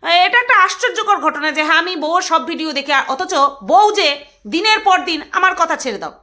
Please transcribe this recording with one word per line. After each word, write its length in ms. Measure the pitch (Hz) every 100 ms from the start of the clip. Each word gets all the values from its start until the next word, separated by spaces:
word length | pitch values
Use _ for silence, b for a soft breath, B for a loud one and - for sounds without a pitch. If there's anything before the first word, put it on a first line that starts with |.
আহ, 60 | 320
এটা 320 | 349 370 480
একটা 140 | 494
আশ্চর্যকর 600 | 466 381 - 494 - 415 392
ঘটনা 360 | 302 294 302
যে 100 | 302
হ্যাঁ, 160 | 302 320
আমি 180 | 349 359
বউর 260 | 302 349
সব 220 | 370 320
ভিডিও 280 | 254 330 311
দেখে, 200 | 277 277 277 -
অথচ 260 | 269 370 359 - -
বউ 280 | 196 339 415
যে 320 | 415 320 - B B 214
দিনের 320 | 311 427 427
পর 260 | 427 370
দিন, 180 | - 311 285
আমার 220 | 381 370 -
কথা 180 | 330 311
ছেড়ে 220 | 262 202
দাও 140 | 160 -